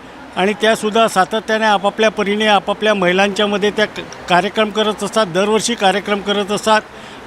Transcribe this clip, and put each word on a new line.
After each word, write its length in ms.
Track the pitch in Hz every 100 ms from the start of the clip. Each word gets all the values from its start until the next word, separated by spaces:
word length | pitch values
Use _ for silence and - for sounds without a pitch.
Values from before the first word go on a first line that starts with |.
| - - - -
आणि 180 | 196
त्यासुद्धा 540 | 208 214 226 214 214 220
सातत्याने 580 | 185 185 220 - 220 220
आपापल्या 440 | 196 196 196 220
परीने 380 | 214 196 208 214
आपापल्या 460 | 196 202 202 214
महिलांच्यामध्ये 800 | 214 175 185 202 196 208 202 208
त्या 140 | 202 208
क-, 140 | - 160 - -
कार्यक्रम 400 | 180 196 220 214
करत 340 | 214 214 202
असतात, 220 | 196 220 208
दरवर्षी 500 | 175 208 214 - 233
कार्यक्रम 440 | 196 196 196 202
करत 320 | 190 202 196
असतात. 300 | 202 220 214 - - - -